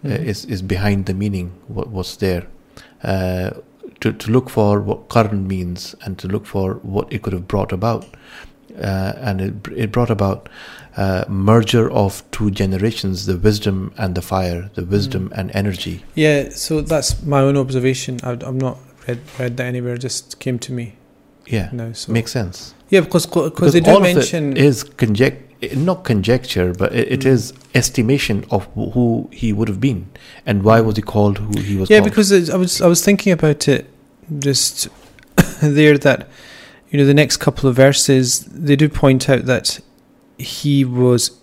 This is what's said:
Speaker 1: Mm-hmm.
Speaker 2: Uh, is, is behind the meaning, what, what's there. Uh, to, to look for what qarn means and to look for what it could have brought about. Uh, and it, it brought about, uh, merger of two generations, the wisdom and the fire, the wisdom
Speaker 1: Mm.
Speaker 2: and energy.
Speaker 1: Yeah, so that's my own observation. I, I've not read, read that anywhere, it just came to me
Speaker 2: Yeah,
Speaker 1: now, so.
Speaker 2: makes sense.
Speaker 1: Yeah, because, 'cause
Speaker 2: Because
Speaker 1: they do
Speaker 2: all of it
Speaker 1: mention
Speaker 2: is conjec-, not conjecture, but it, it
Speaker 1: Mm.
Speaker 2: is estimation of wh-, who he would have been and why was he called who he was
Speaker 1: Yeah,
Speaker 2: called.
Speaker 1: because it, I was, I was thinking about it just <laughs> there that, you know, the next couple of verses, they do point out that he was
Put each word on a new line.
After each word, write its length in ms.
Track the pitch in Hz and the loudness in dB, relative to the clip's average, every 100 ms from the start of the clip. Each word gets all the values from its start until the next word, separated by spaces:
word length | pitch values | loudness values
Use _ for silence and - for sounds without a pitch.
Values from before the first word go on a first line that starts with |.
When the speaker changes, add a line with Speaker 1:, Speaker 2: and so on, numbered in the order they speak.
Speaker 1:
Mm-hmm. 80 | 147 | -4
Speaker 2:
Uh, 180 | 107 165 | -4 -4
is, 160 | 101 - | -6 -6
is 160 | 101 | -8
behind 460 | 95 95 104 98 95 | -4 -2 0 0 -2
the 80 | 95 | -2
meaning, 360 | 104 98 87 90 - | -2 -4 -6 -12 -14
what, 200 | 110 - | -10 -8
what's 300 | 107 90 - | -8 -8 -4
there. 280 | 95 90 - - _ - - _ | -2 -2 -6 -18 _ -20 -20 _
Uh, 500 | - 95 92 92 92 - - _ - - | -4 -2 -2 -2 -4 -8 -18 _ -20 -6
to, 120 | - | -4
to 160 | 104 - | -4 0
look 220 | 117 131 | 0 0
for 300 | - 104 104 | 0 2 2
what 280 | 101 - - | 0 -6 -2
qarn 380 | 120 107 104 95 | 0 2 0 -4
means 480 | 95 90 87 - - | -4 -6 -8 -12 -14
and 160 | - 92 | -12 -10
to 80 | 95 | -6
look 180 | 98 - | -6 -6
for 300 | 101 95 95 | -4 -2 -4
what 280 | - 98 - | -6 -6 -4
it 120 | 113 | -6
could 100 | - | -6
have 140 | 95 90 | -6 -4
brought 240 | 104 98 | -4 -2
about. 340 | 92 107 - - - - - - _ _ - | -2 -2 -4 -8 -20 -20 -20 -20 _ _ -10
Uh, 360 | 101 95 95 - | -4 -4 -4 -6
and 240 | 131 95 | -6 -4
it, 120 | 95 104 - - | -4 -6 -12 -6
it 160 | 113 | -4
brought 200 | 113 120 | 0 0
about, 360 | 107 98 95 - - - - - - | 0 0 -2 -8 -20 -20 -20 -16 -4
uh, 300 | 95 92 - | -2 -2 -2
merger 600 | 98 98 113 107 120 113 | -2 4 4 4 2 2
of 400 | - 98 - - | 2 0 -2 -14
two 220 | - 104 | -4 -2
generations, 760 | 95 98 95 107 110 98 90 90 | 0 -2 0 -2 -2 -6 -6 -4
the 120 | 92 | 0
wisdom 540 | 104 104 104 95 95 - | 2 2 -2 -2 -6 -6
and 160 | 98 | -4
the 80 | 90 | -4
fire, 480 | 90 95 92 87 92 - | -2 -2 -2 -4 -8 -10
the 100 | 90 | -2
wisdom 440 | 101 98 98 95 | -2 0 -4 -6
Speaker 1:
Mm. 80 | - | -6
Speaker 2:
and 120 | 92 - | -6 -2
energy. 480 | 101 92 - 87 - | -4 -4 -8 -10 -10
Speaker 1:
Yeah, 360 | - 151 147 139 | 0 2 2 -2
so 320 | - - 156 | -8 -4 -4
that's 420 | 139 160 135 - | -2 -2 -2 -4
my 160 | 151 139 | -2 2
own 180 | 135 139 | 2 2
observation. 640 | 131 131 127 131 - 123 | 0 0 0 -2 -6 -8
I, 100 | 127 | -8
I've 220 | 120 - | -8 -6
not 240 | 131 131 120 - _ - | -4 -4 -6 -16 _ -10
read, 140 | 120 - - | -10 -10 -8
read 200 | 123 120 | -8 -4
that 80 | 123 | -6
anywhere, 300 | 123 123 123 | -6 -6 -6
it 40 | |
just 400 | 123 - - - | -8 -10 -12 -10
came 180 | - 123 | -6 -6
to 140 | - | -6
me 240 | 127 113 - _ _ _ _ _ | -10 -10 -14 _ _ _ _ _
Speaker 2:
Yeah, 240 | 113 92 | -4 -4
Speaker 1:
now, 180 | 123 117 | -6 -10
so. 180 | 113 - | -10 -4
Speaker 2:
makes 220 | 113 113 | -4 -2
sense. 420 | 131 107 - - _ _ | -4 -6 -8 -18 _ _
Speaker 1:
Yeah, 140 | 196 | 2
because, 240 | 165 175 160 | 2 0 0
'cause 240 | - 151 | -2 -2
Speaker 2:
Because 240 | - 180 | 2 4
Speaker 1:
they 80 | 170 | 6
do 100 | 165 | 6
Speaker 2:
all 60 | 185 | 6
of 80 | 185 | 6
it 100 | 175 | 2
Speaker 1:
mention 400 | 127 170 147 135 | 0 -2 -2 4
Speaker 2:
is 300 | 143 120 - | 4 4 -4
conjec-, 880 | - 110 101 131 - - _ 117 139 | -4 0 2 2 0 -18 _ -8 -2
not 300 | 165 180 - | -2 -2 0
conjecture, 680 | 214 185 127 - - 90 | 0 2 0 0 -2 -2
but 220 | 90 - 120 | 0 -2 0
it, 160 | 120 | -2
it 80 | 135 | 0
Speaker 1:
Mm. 40 | 131 | 2
Speaker 2:
is 280 | 131 107 - - 127 | 2 0 -12 -2 0
estimation 680 | 120 - 113 139 - 98 - | 0 0 2 2 0 -4 -2
of 140 | 101 - | -4 -4
wh-, 260 | - 107 | -8 -4
who 360 | 117 120 113 - | 0 2 0 -4
he 180 | - 117 | -6 -2
would 160 | 101 110 | 0 -2
have 140 | 98 | 0
been 280 | 131 104 90 - - - - | -2 -2 -8 -18 -20 -14 -2
and 180 | 104 | 2
why 160 | 101 113 | 6 6
was 160 | 110 107 | 4 0
he 60 | |
called 380 | 104 107 104 101 | -2 2 2 2
who 200 | 104 101 | -2 -4
he 160 | 101 101 | -2 -2
was 140 | 190 | 4
Speaker 1:
Yeah, 100 | 214 | 4
Speaker 2:
called. 120 | 208 | 4
Speaker 1:
because 200 | 208 196 | 2 4
it, 180 | 196 165 | 4 2
I 60 | 185 | -2
was, 240 | 180 - | -2 2
I 60 | 175 | 2
was 160 | 170 | 4
thinking 300 | - 202 - | 2 2 2
about 340 | 175 156 147 - | 2 2 2 2
it 220 | 185 - _ _ _ - 151 | 0 -2 _ _ _ -12 -4
just 480 | 139 135 - - - - - | -2 0 -2 -4 -10 -12 -20
<laughs> 500 | - - - - - | -20 -6 0 0 2
there 360 | 151 143 151 147 | 0 6 6 6
that, 320 | 143 127 - - - - - - _ | 4 2 -2 -20 -20 -20 -20 -20 _
you 80 | 147 | 2
know, 80 | 139 | 4
the 80 | |
next 240 | 143 151 - | 6 4 2
couple 320 | - - 139 | -2 0 0
of 60 | 123 | 6
verses, 720 | 135 139 - 135 127 - - | 6 6 2 2 2 -2 -6
they 320 | - 151 139 | -8 2 4
do 100 | 151 | 4
point 420 | - 139 131 - | 4 4 4 4
out 140 | 131 | 0
that 380 | 120 123 - - - _ _ _ _ _ | 2 -2 -2 -8 -14 _ _ _ _ _
he 480 | - - 147 143 131 | -14 -6 0 2 2
was 460 | 123 127 120 - - | 2 4 4 0 -8